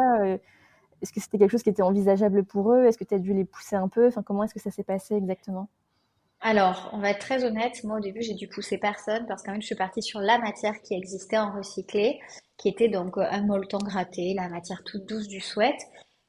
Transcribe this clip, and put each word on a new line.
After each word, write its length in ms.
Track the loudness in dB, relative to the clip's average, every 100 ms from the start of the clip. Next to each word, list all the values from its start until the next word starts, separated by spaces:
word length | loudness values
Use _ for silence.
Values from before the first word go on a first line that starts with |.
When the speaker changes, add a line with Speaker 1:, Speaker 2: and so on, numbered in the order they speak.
| 4 4
Speaker 1:
euh, 180 | 2 0 -6 _ _ _ _ _
est-ce 120 | -10
que 80 | -8
c'était 180 | -4 6
quelque 120 | 6
chose 140 | 6
qui 60 | 2
était 120 | 4
envisageable 600 | 4 4 4 6 4 4
pour 280 | 2 0 4
eux ? 120 | 6
Est-ce 140 | 6 4
que 40 |
t'as 140 | 0 -2
dû 160 | 2
les 100 | 0
pousser 300 | 0 -6 -4
un 140 | -2 0
peu ? 180 | 4 4
Enfin, 160 | 4
comment 220 | -4 -4
est-ce 100 | -2
que 60 | -4
ça 100 | -8
s'est 140 | -8
passé 320 | -6 -6 -2 -2
exactement ? 520 | -2 -4 -6 -10 -10 _ _ _ _ _ _ _
Speaker 2:
Alors, 500 | 2 4 4 2 -8
on 60 | -4
va 120 | -2
être 100 | -2
très 240 | -2 -2
honnête, 380 | 0 0 -4 -4
moi 140 | -6 -6
au 20 |
début 220 | -6 -6
j'ai 120 | -8
dû 140 | -8 -10
pousser 280 | -12 -6 -2
personne 500 | -2 -4 -4 -4 -4
parce 180 | -8
qu'en 100 | -8
fait 60 | -10
je 60 | -8
suis 100 | -4
partie 260 | -4 -4
sur 160 | -8 -2
la 200 | 2 2
matière 420 | 0 -4 -6 -6
qui 120 | -6
existait 440 | -6 -6 -12 -2 -2
en 140 | 0
recyclé, 680 | -6 -10 -12 -4 0 0 -2 -12 -20 _ -4
qui 120 | -4
était 200 | 2 0
donc, 280 | 2 -4 -2
euh, 80 | -2
un 120 | 0
molleton 360 | 0 0 -2 -6
gratté, 560 | -4 -4 -4 -4 -4
la 140 | -4 -6
matière 340 | -10 -10 -12
toute 240 | -10 -12 -8
douce 220 | -8 -8
du 120 | -10
sweat. 360 | -8 0 2 0 -10 -20 _ _